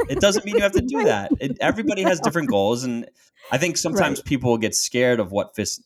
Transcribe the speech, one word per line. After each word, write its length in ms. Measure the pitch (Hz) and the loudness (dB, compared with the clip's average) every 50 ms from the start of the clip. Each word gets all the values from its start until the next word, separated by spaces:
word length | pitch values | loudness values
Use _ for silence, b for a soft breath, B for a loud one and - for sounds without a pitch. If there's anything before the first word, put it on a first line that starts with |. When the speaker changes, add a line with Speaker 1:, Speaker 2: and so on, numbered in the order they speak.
| 466 - | -4 -2
Speaker 1:
It 100 | 139 - | 0 2
doesn't 240 | 196 202 190 208 - | 2 2 2 2 -2
mean 100 | 208 208 | 0 0
you 40 | 226 | 2
have 120 | 202 196 196 | 2 2 2
to 80 | 175 | 0
do 160 | - 254 277 | -2 0 -2
Speaker 2:
<laughs> 20 | 269 | 2
Right. 80 | - | 2
Speaker 1:
that. 240 | - 110 101 101 - 302 - | 2 2 0 0 -2 -2 -2
It, 180 | - - - - | -2 -6 -4 0
everybody 440 | 113 160 - 220 214 202 208 190 190 | 0 0 0 0 -2 -2 -2 0 0
has 160 | - 180 156 | 0 0 0
different 280 | - 220 151 170 151 - | 0 -2 0 0 0 2
goals. 340 | - 101 98 104 120 120 131 | 2 2 2 2 0 0 -2
And 260 | 127 117 117 - - B B B B B B B B | -4 -6 -6 -8 -12 B B B B B B B B
I 60 | - | 0
think 200 | 135 170 175 - | 0 0 0 0
sometimes 420 | - - 165 254 196 170 147 139 - | -2 -2 0 2 2 2 2 0 -4
Speaker 2:
Right. 60 | - | -2
Speaker 1:
people 320 | - 147 123 127 123 117 110 | -4 -4 0 2 0 2 2
get 160 | 110 101 - | 0 0 0
scared 440 | - - - - 123 127 123 123 113 | -2 -4 -2 0 2 2 2 2 2
of 120 | 101 90 | 0 -2
what 240 | 98 101 95 - - | -2 -4 -4 -4 -6
fis-, 280 | - 101 - - - - | -6 -6 -6 -6 -10 -14